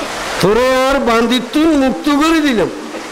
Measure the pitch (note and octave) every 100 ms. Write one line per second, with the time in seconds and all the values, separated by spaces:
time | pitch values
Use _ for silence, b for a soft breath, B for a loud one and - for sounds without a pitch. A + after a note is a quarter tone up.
0 | - - - - F3 A3 B3+ C4 C4 C#4
1 | A#3 A3+ A#3 B3 - D4+ D#4+ D4+ C4 -
2 | - C#4+ D#4+ E4 D4 A3+ D3+ - - -
3 | -